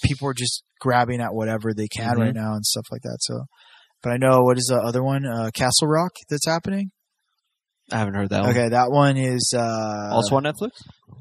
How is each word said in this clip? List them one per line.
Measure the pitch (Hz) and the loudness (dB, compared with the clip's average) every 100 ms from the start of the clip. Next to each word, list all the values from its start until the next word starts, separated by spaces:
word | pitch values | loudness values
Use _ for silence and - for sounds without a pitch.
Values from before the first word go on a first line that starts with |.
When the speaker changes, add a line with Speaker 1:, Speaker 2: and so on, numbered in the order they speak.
Speaker 1:
people | - 139 139 | -2 -2 -4
are | |
just | 123 123 - - _ | -4 -4 -6 -12 _
grabbing | 131 123 120 123 | 2 2 2 0
at | 117 | -4
whatever | 110 110 113 110 | -4 -2 -2 -2
they | 104 107 | -4 -4
can | 117 117 | -4 0
Speaker 2:
Mm-hmm. | 120 | 2
Speaker 1:
right | 113 | 0
now | 113 110 | 0 -4
and | 107 | -4
stuff | 107 113 - | -2 -4 -6
like | 120 | -12
that. | 120 120 | -10 -8
So, | - 120 135 _ - - _ _ | -6 -6 -10 _ -20 -20 _ _
but | 120 | -4
I | 123 | 2
know, | 131 127 | 4 6
what | 123 127 | 6 4
is | 123 | 2
the | 120 | 0
other | 113 123 | 0 0
one? | 131 135 | 0 -2
Uh, | 139 113 113 | -2 -4 -4
Castle | - 127 - 151 | -2 0 2 2
Rock | 156 175 - - | 2 0 -6 -8
that's | 147 - | -4 -2
happening? | 165 - 196 196 - _ _ _ _ _ _ _ _ _ | -2 -2 -4 -6 -10 _ _ _ _ _ _ _ _ _
Speaker 2:
I | 113 | -4
haven't | 104 | -2
heard | 98 98 | -2 -2
that | 101 | 0
one. | 107 | 2
Speaker 1:
Okay, | 120 117 | 2 2
that | 120 123 | 2 4
one | 143 139 135 | 4 4 4
is, | 131 127 120 123 | 0 0 0 0
uh, | 117 113 110 104 104 | 0 -2 -4 -4 0
Speaker 2:
Also | 117 104 135 | 0 2 2
on | |
Netflix? | 147 151 214 - - - _ - | 0 -4 -8 -10 -20 -20 _ -14